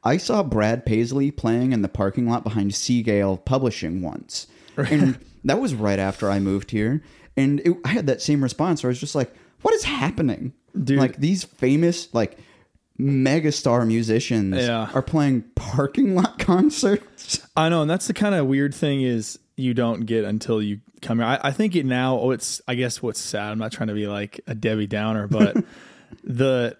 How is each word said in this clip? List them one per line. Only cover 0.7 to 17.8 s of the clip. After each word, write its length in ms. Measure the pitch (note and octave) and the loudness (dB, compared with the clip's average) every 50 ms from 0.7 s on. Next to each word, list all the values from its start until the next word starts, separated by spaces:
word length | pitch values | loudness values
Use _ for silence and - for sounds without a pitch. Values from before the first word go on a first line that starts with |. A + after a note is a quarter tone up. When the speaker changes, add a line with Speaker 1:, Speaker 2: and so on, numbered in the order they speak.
| A2+ B2 - | 0 0 0
Speaker 1:
Paisley 440 | - A2 G#2+ A#2+ A#2 C3 C#3 C#3 C#3+ | 0 0 0 0 0 0 0 0 0
playing 420 | D3 - - A#2 A2+ A#2 B2+ C3 C3 | -2 -2 -2 0 0 2 2 2 2
in 80 | A2+ | 2
the 80 | G2 F#2+ | 0 -2
parking 400 | - - G2+ G2 G2 - B2 A#2 | -2 -2 -2 0 0 0 0 0
lot 140 | A#2 A#2+ - | 0 -2 -2
behind 280 | A2+ G#2 A2 G2 G2+ | -2 -2 0 0 0
Seagale 720 | G2 - - - B2+ A#2+ A2 A#2 G#2 G2+ G2+ G2 F#2+ F2+ _ | -2 -4 -2 0 0 0 2 2 2 2 2 2 0 -2 _
Publishing 580 | - C3+ C3+ C3 A#2+ - - - E2 E2+ F#2+ | -2 0 0 0 0 -2 -2 -6 -6 -6 -4
once. 460 | F2+ E2 - - - _ - - - - | -6 -6 -8 -10 -14 _ -12 -12 -12 -12
Speaker 2:
<laughs> 260 | - - - - - - | -20 -20 -20 -14 -4 -4
Speaker 1:
And 400 | C#3 A#2 D3+ D3+ C#3+ C3 B2+ - - - - - - | 0 2 4 4 4 4 2 -2 -8 -20 -20 -6 0
that 160 | C3+ C#3 G#3+ | 0 2 2
was 140 | C4+ A#3 C#3+ | 0 -2 -2
right 260 | A2 G#2+ G#2 G2+ G2 | 0 0 0 2 2
after 300 | F#2+ G2 G2 - - G2+ | 0 -2 -2 -2 -2 0
I 100 | G2 G2 | 0 2
moved 320 | G2 F#2+ F#2+ G2+ G2 - | 2 0 0 -2 -2 -4
here. 300 | - G#2+ G#2 A2 C3 D#3+ - - - - - - - | -2 -2 0 0 0 -2 -4 -8 -20 -20 -20 -8 -2
And 240 | - C3+ C3+ C#3+ C#3+ | 0 2 2 2 2
it, 140 | - E3+ F3+ F3+ - | 2 0 0 0 -2
I 60 | C3 | -2
had 180 | F3 A#3+ F3+ C#3 | -2 0 0 0
that 140 | C3 - | 0 0
same 200 | - - D3 C#3+ C3+ | 0 0 0 2 2
response 380 | B2+ - - D3+ F3+ E3 D3 - | 0 0 0 0 0 0 0 0
where 60 | B2 | -2
I 20 | |
was 80 | B2 B2 | -2 -2
just 160 | - C#3+ - | -6 -4 -2
like, 180 | D3+ B2+ - - - - _ _ _ | -2 -2 -2 -6 -20 -20 _ _ _
"What 120 | - G4+ A4+ | 0 2 2
is 100 | A4 - | 2 0
happening?" 720 | - D4 C4 - D#3+ - - E3+ C3 A2 - - B2+ - _ _ _ _ G3 | -2 -4 -2 -2 -2 -2 0 0 0 0 -2 -6 -10 -10 _ _ _ _ -4
Speaker 2:
Dude. 180 | D3 A#2+ C#3 C#3 | 0 2 4 4
Speaker 1:
Like, 180 | C3+ B2+ - - | 4 2 0 0
these 260 | C#3 D#3+ G3 F#3 - | 0 0 0 0 -2
famous, 720 | - _ - - B2+ C#3 D3+ E3+ E3+ E3+ E3+ - - - | -8 _ -2 2 2 4 4 4 2 2 0 -6 -4 -2
like, 240 | A#2 A2 - - - - _ - _ _ _ _ _ _ _ _ - | -2 -2 -2 -4 -14 -20 _ -20 _ _ _ _ _ _ _ _ -2
megastar 840 | C3 C#3 C#3 C3+ C3 C3 C#3+ E3 D#3 D3+ C#3+ - - C3+ A#2 B2 A#2+ | 0 2 2 4 4 4 2 2 2 0 0 0 0 2 2 2 2
musicians 720 | A2+ A2+ A#2 A2+ A2 A2 A#2 C3 - A#2+ A2 G2+ F#2+ F#2+ F#2 | 2 2 0 2 2 0 0 0 0 0 0 0 0 0 0
Speaker 2:
Yeah. 320 | B2 A#2+ A#2 A2+ A2 G#2+ - | 0 0 0 -2 -4 -2 -2
Speaker 1:
are 80 | - | -4
playing 420 | C3 - - D#3 D3 C#3+ C3 A#2+ G#2+ - _ | -2 0 0 2 2 2 2 0 -2 -4 _
parking 600 | - - - - B2+ C#3 C#3 - - C#4 G#3 F#3+ | -8 -8 -4 -2 -2 -2 0 2 2 2 2 4
lot 240 | F3+ F#3 A#3 - - | 2 2 2 0 -2
<laughs> 0 | |
concerts. 1080 | - - F3 F3+ D4+ D4+ - - - G3 G3+ - - - - - - - - - - - _ | 0 2 4 4 4 4 2 2 2 2 2 2 -2 -10 -20 -20 -8 -6 -6 -6 -6 -6 _
Speaker 2:
I 140 | - D#3 D#3+ | 0 2 2
know, 120 | E3+ E3 | 2 2